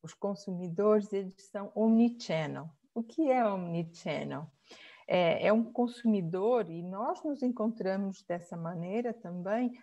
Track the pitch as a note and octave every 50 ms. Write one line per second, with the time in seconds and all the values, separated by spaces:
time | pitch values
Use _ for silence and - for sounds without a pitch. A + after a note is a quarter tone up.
0 | - D#3+ - _ - G3+ G3+ G3 - G3+ F#3 F3 F3+ F3 E3 E3+ G3+ G#3+ G#3+ G#3+
1 | G3+ G3+ G3+ G3 G3 F#3 - _ - - - G#3 G3+ G#3 - G#3 A3 A3+ A3+ A3+
2 | A#3 A#3+ A#3+ A#3 - - E3 D#3+ D#3 C#3+ C#3 C3+ C#3+ E3 - _ _ _ _ A3+
3 | A3+ A3+ - - D#4+ C#4 B3+ B3+ A#3 G#3 G3 F#3+ F3+ E3+ E3+ E3+ E3+ E3 - -
4 | - F3+ D3 C#3+ D3 C#3+ C#3 C3+ D#3+ - _ _ _ _ - - - - - -
5 | - - - F3+ F3+ E3 - - - F#3+ G#3+ A3+ A#3 A3+ - A#3+ A#3+ A#3 A#3+ -
6 | - A3+ G#3+ G3+ F3 D#3+ F3+ F#3 G3 A3+ B3+ A#3+ G3+ E3 E3 E3+ F3 F3+ F#3+ G3
7 | A#3 C#4+ F4+ - - D#4 C#4+ - B3+ B3 B3 - G#3+ A#3 A3+ - - F#3+ F#3+ G3
8 | G3+ G3 F#3+ - _ - F3 F3 E3+ - - E3+ E3 E3 F3+ E3 E3+ F3+ G3 A3+
9 | B3 A#3+ G#3+ A3+ - F3 F3 F3+ F3 F#3+ G#3 A#3 B3+ A#3+ B3 -